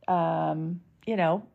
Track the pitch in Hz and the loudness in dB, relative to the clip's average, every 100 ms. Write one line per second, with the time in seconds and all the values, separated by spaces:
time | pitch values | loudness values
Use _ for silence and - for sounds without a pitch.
0 | - 180 165 160 160 156 160 175 - _ | -2 0 2 0 -2 -2 -4 -6 -12 _
1 | - 214 165 190 - | -4 0 2 0 -4